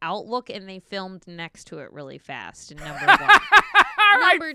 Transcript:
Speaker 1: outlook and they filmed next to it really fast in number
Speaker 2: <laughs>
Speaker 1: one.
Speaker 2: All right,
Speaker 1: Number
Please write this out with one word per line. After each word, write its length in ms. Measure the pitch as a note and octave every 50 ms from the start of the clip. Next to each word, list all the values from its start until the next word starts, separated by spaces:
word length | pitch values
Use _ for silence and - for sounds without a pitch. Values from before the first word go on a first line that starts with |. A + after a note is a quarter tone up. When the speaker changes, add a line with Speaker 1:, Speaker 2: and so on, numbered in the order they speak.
Speaker 1:
outlook 480 | - E3 F#3 G#3 - G3 A#3+ B3+ B3 -
and 180 | - G3+ F#3+
they 120 | F#3+ F#3+ F#3
filmed 480 | - _ G3+ G3 F#3 F#3+ F#3+ F3 _
next 380 | F3+ F3 E3+ E3 E3 - - -
to 120 | - -
it 140 | D3 C3+ - -
really 240 | D3 C#3+ C3+ C3+
fast 540 | C#3+ - - C#3 A#2+ G2 E2+ - - - -
in 80 | - -
number 260 | - D4+ - - -
Speaker 2:
<laughs> 0 |
Speaker 1:
one. 140 | F4 G4 -
Speaker 2:
All 960 | - F4+ G#4+ F4 - - G4+ G#4 - - - G4+ - - - - G#4+ G4+ G#4 A4+
right, 200 | A#4+ - - E4
Speaker 1:
Number 120 | E4 D#4